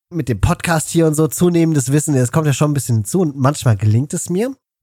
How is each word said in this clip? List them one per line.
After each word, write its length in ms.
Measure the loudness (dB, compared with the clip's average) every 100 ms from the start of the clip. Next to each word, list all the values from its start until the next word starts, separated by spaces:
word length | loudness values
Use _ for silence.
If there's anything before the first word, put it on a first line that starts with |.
| _
mit 200 | -6 -4
dem 100 | -2
Podcast 480 | -2 -2 -2 -2 0
hier 160 | 2
und 100 | 2
so 120 | 2 0
zunehmendes 640 | 0 2 2 2 0 0
Wissen, 240 | 0 2
es 160 | 0 2
kommt 160 | 0 0
ja 60 |
schon 180 | 0 0
ein 40 |
bisschen 220 | 0 0 -2
hinzu 220 | 0 -2
und 140 | -2
manchmal 400 | 0 0 0 0 2
gelingt 360 | 2 2 0
es 160 | -6 -4
mir. 260 | -4 -4 -8 _ _